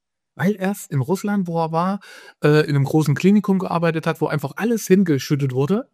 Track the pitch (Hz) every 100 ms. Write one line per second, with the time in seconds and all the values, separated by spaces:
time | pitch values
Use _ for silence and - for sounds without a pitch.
0 | _ _ _ - 170 202 190 202 - 143
1 | 127 190 208 202 175 165 160 160 180 196
2 | - - - _ 147 151 151 143 135 156
3 | 151 139 190 208 196 190 185 170 170 160
4 | 165 160 151 151 139 - 214 226 - 190
5 | 180 139 - 143 139 127 147 208 -